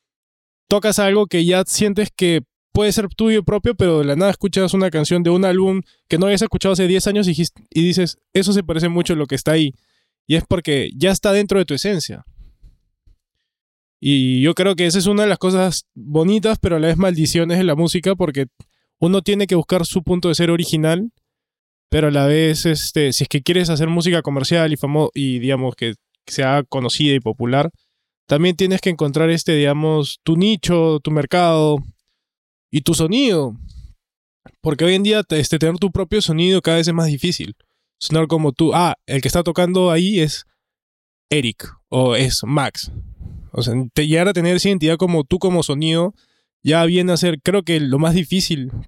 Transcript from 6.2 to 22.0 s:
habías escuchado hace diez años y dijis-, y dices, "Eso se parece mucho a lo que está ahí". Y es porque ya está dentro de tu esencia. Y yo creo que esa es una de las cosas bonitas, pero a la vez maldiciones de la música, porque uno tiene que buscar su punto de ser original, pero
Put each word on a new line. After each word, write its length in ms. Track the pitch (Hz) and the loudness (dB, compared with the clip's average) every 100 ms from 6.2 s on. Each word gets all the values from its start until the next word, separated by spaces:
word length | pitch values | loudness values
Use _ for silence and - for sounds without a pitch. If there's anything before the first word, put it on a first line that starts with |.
| 196 | 2
habías 160 | 196 | 2
escuchado 320 | 220 185 196 | 0 0 0
hace 140 | 185 180 | 2 2
diez 180 | 185 208 | 2 0
años 200 | 208 185 | 0 0
y 40 | 160 | 0
dijis-, 180 | 170 - _ | -4 -6 _
y 140 | 165 | 0
dices, 340 | 175 175 170 - _ | 0 2 -2 -4 _
"Eso 200 | 190 196 | -2 2
se 100 | 202 | 0
parece 260 | 165 160 175 | 0 -2 0
mucho 240 | 175 170 | 0 -2
a 20 | 160 | -2
lo 120 | 143 | -2
que 80 | 135 | -2
está 160 | - | 0
ahí". 220 | 160 147 - _ _ _ _ - | 2 0 -4 _ _ _ _ -2
Y 80 | 160 | -2
es 80 | - | 0
porque 420 | 185 156 139 92 131 | -4 0 -2 -2 -2
ya 160 | 185 | 0
está 200 | 185 208 | 2 2
dentro 280 | 202 196 196 | 2 2 0
de 60 | 175 | 0
tu 80 | 139 | -4
esencia. 500 | 202 180 127 - - - - _ - _ _ _ _ _ _ _ _ _ _ _ _ - | -2 -4 -6 -12 -18 -20 -20 _ -20 _ _ _ _ _ _ _ _ _ _ _ _ -6
Y 400 | 135 139 127 127 | 0 2 2 2
yo 120 | 147 | 2
creo 220 | 165 190 175 | 2 0 2
que 100 | 175 | 0
esa 120 | 185 | 0
es 100 | 185 | 0
una 160 | 208 | 2
de 60 | 208 | 0
las 80 | 175 | 0
cosas 460 | 185 185 185 - _ | 0 0 0 -4 _
bonitas, 640 | - 117 151 175 214 220 214 | -18 -4 0 2 2 0 0
pero 180 | 185 160 | 0 0
a 20 | |
la 80 | 160 | 0
vez 100 | 160 | 2
maldiciones 600 | 190 160 151 170 170 175 | 0 2 0 0 0 0
de 60 | 185 | 2
la 100 | 147 | 2
música, 400 | 170 180 190 190 | 0 0 -2 -2
porque 300 | 170 139 131 _ _ _ _ - | -2 -2 -6 _ _ _ _ -2
uno 220 | 170 196 | 0 2
tiene 240 | 196 202 190 | 0 -2 2
que 80 | 180 | 0
buscar 300 | - 185 170 | 2 -2 0
su 180 | 190 | -4
punto 260 | 165 180 175 | -2 -2 0
de 60 | 151 | 0
ser 160 | 170 | 0
original, 600 | 170 160 160 156 175 226 _ _ _ _ _ _ _ - | 0 -2 0 0 0 -4 _ _ _ _ _ _ _ -4
pero 180 | 151 | 0